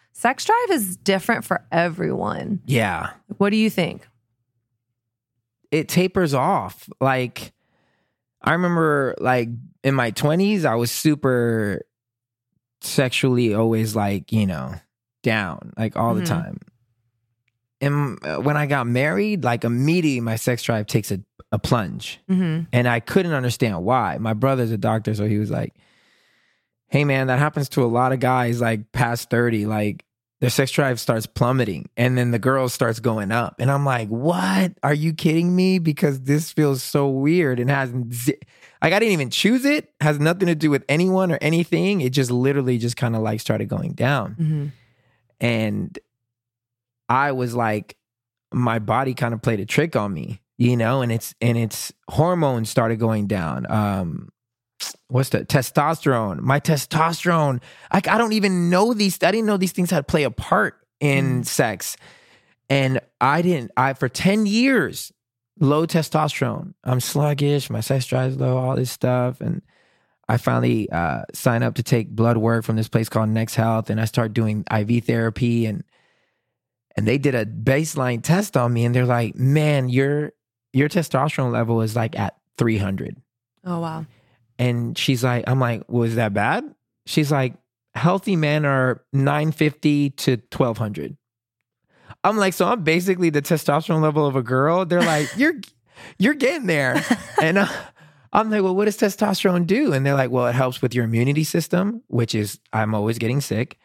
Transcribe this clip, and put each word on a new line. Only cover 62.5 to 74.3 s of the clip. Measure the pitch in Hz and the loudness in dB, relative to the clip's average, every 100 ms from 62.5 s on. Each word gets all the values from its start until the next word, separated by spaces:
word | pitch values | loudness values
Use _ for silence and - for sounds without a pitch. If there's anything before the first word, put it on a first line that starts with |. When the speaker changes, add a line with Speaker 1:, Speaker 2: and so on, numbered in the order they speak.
| _ - | _ -2
Speaker 2:
And | 139 135 131 - - | 0 2 -2 -4 -2
I | 127 156 | 0 2
didn't, | 175 165 117 - | 2 0 -2 0
I, | 131 | 0
for | 131 127 | 0 -4
ten | - 185 208 208 | 0 0 2 2
years, | 214 262 254 127 - - _ _ _ _ - | 2 2 2 0 -6 -14 _ _ _ _ 0
low | 139 147 165 | 2 2 2
testosterone. | 165 151 156 151 - 123 104 - - | 0 0 0 0 -2 -4 -4 -10 -10
I'm | - 127 | -2 -2
sluggish, | - 147 147 143 143 143 131 | 0 0 0 0 0 0 -2
my | 113 | -6
sex | 110 131 123 | -2 -2 0
drive's | 127 131 131 | -2 0 0
low, | 131 127 | 0 0
all | 127 131 | 0 -2
this | 127 | -2
stuff. | - 127 127 123 127 | -2 0 2 0 -4
And | 113 113 - _ _ _ _ _ - | -6 -6 -10 _ _ _ _ _ -2
I | 110 | -2
finally, | - 120 123 117 98 | 0 0 2 0 -2
uh, | 82 85 60 - | -2 -2 -4 -8
sign | - - 117 | -4 0 0
up | 120 | 0
to | 110 | -2
take | - 120 110 | 0 0 0
blood | 110 117 113 | 0 2 2
work | 113 117 | 2 0
from | 110 110 | 0 -2
this | 110 | 0
place | 120 110 | -2 0
called | 117 110 | 0 0
Next | 110 113 - | 0 -2 0
Health, | 110 113 110 | 0 0 -2
and | 110 | -2
I | |
start | 110 - 113 | -2 0 -2